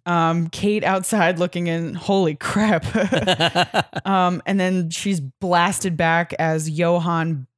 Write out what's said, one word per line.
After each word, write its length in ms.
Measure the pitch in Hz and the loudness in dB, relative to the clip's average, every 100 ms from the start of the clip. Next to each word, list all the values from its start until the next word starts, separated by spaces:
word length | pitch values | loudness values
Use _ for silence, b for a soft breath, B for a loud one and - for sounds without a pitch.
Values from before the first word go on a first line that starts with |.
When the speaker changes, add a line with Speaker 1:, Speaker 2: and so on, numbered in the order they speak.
| 175 | -2
Speaker 1:
Um, 420 | 170 165 170 165 | 2 2 2 -2
Kate 340 | - 208 214 | -2 0 0
outside 540 | - 190 185 214 175 175 | 0 0 0 2 2 2
looking 280 | 175 175 170 | -2 -2 -2
in, 260 | 165 165 | -2 -4
holy 400 | 175 - 196 170 | -6 -2 2 2
crap. 500 | 147 - 202 214 175 | -2 -2 0 2 0
<laughs> 1040 | - 220 190 - 185 156 165 180 170 214 - | 0 -2 0 0 0 2 2 0 0 0 -4
Speaker 2:
<laughs> 100 | - | -4
Speaker 1:
Um, 380 | 202 190 180 180 | 0 2 2 0
and 160 | - 196 | -2 0
then 300 | 185 185 165 | 2 0 -2
she's 280 | 165 202 185 | -4 -2 -2
blasted 760 | 135 - 190 175 175 - 185 160 | -4 -6 0 2 2 0 -2 0
back 380 | 165 165 170 - | 2 2 0 -2
as 300 | 160 160 156 | 0 0 -2
Johan 760 | 151 170 175 170 165 160 151 127 | 0 2 2 0 -2 -2 -4 -8